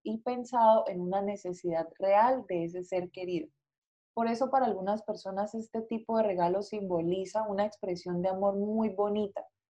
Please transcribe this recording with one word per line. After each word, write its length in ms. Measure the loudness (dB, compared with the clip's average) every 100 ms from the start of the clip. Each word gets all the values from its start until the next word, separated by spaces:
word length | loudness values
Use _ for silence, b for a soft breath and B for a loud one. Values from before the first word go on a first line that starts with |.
y 160 | -8 -6
pensado 680 | -4 -6 -2 4 8 6 4
en 140 | -2
una 200 | 0 0
necesidad 680 | 0 -4 -6 -6 -2 -2 -4 -2
real 480 | 4 6 6 2 -2
de 160 | -4 -2
ese 180 | -6
ser 260 | -6 -4 -6
querido. 380 | -8 -4 -4 -6 _ _ _ _ _ _
Por 140 | -2 0
eso 220 | 0 2
para 160 | 2 2
algunas 340 | 0 -2 -2
personas 520 | -4 -8 -6 -4 -4 -6
este 260 | -6 -8
tipo 340 | -4 -6 -2 2
de 60 |
regalo 380 | 2 2 2 0
simboliza 840 | -2 -6 -2 0 0 -2 -2 -4
una 220 | -2 0 -2
expresión 560 | -4 -6 -6 -4 -2
de 80 | -2
amor 260 | 0 0 0
muy 340 | 0 0 0
bonita. 540 | 0 0 0 -2 -6 -14 _ _